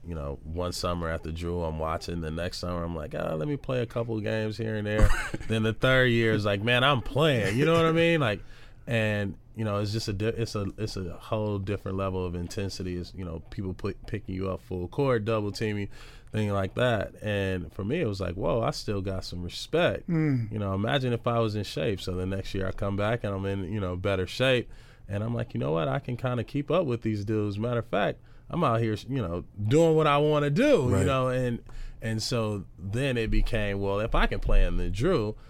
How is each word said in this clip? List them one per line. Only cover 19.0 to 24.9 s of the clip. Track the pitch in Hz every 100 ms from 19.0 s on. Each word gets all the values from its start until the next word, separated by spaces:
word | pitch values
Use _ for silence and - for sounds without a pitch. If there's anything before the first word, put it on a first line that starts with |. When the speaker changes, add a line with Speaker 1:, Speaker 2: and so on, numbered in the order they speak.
Speaker 1:
got | 95 92 -
some | 87
respect." | 87 - - 151 165 98 -
Speaker 3:
Mm. | 165 156 131 110
Speaker 1:
You | 110
know, | 98
imagine | 98 107 139 127
if | 117 -
I | 117
was | 113 104
in |
shape. | 101 - - 95
So | - 90
the | 92
next | 98 95 98
year | 92
I |
come | 92 101 98
back | 104 117
and | 104
I'm | 98 98
in, | 98 90
you | 107
know, | 95 90
better | 98 98 92
shape. | - 131 127 113 - -